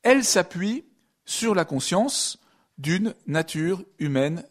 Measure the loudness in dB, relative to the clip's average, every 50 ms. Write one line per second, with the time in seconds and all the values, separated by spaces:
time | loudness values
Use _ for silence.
0 | 6 6 4 6 4 2 2 2 0 0 -4 -4 -2 -2 -2 -4 -8 _ _ _
1 | _ _ _ _ _ -8 -6 -2 0 0 2 2 0 0 -2 -4 -2 0 0 0
2 | 0 0 -2 -4 -4 -4 -6 _ _ _ _ _ _ _ _ -8 -2 0 0 0
3 | 0 -2 -4 _ _ -2 -2 -2 -2 -2 -4 -2 -2 -2 -2 -4 -6 _ _ _
4 | -4 0 2 2 2 0 -2 -6 -10 -14